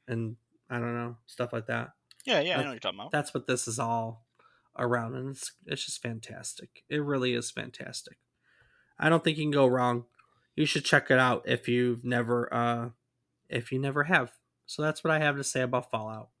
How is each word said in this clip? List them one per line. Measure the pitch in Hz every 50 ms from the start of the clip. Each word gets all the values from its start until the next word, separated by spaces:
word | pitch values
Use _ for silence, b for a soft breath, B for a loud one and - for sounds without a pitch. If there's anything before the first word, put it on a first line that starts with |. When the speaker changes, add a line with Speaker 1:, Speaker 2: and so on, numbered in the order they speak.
| _ -
Speaker 1:
and, | 123 113 113 110 117 - _ _ _ _ _ -
I | 127 120
don't | 120 117 120
know, | 120 120 120 120 - _ -
stuff | - - 123 120 -
like | 117 110 -
that. | 120 117 120 - - _ _ _ - - -
Speaker 2:
Yeah, | 269 233 160
yeah, | 143 175 180
I | 131
Speaker 1:
That, | 135
Speaker 2:
know | 143
what | 127
you're | -
talking | - 98 95 98
about. | 104 151
Speaker 1:
that's | - 151 143 - -
what | 131 - -
this | 127 120 - -
is | 110 120
all | 127 117 117 117 113 113 113 113 _ _ _ _ _ _ _ _ _ _ _ -
around, | - 120 120 120 113 113 127
and | 131 127 135
it's, | 135 - - - - _ _
it's | - 143 139 -
just | - - -
fantastic. | - 120 113 113 - - - - - - - - - - _ - _ _
It | 147 151
really | 147 143 143 135 127 127 120
is | 120 117 -
fantastic. | - - - - - - - - - - - - - _ _ _ _ _ _ _ _ _ _ _ _ _ _ _ _ -
I | - 156
don't | 165 165 156
think | 165 156 151
you | 151
can | 151
go | 143 143 135 127
wrong. | 123 127 123 123 120 120 120 - _ _ _ _ _ _ _ _ _
You | - 151
should | 147 - 151 139
check | - - 143 - -
it | 139 127
out | 131 127 120 - -
if | - 123 123 - -
you've | 120 120 123 123 120 113 123
never, | 123 123 120 120 113 120 120 120 - -
uh, | 120 117 120 117 117 117 120 117 _ _ _ _ _ _ _ _ _ _ -
if | - 120 113 -
you | 131 131
never | 139 139 135 151 143
have. | 156 185 160 123 - - _ _ _ _ _ _
So | - - -
that's | 151 156 151 - -
what | 160
I | 156 156
have | 151 147 143 139
to | 139
say | - - 131
about | 127 123 127 123 123 -
Fallout. | - 113 107 107 110 110 113 - _ _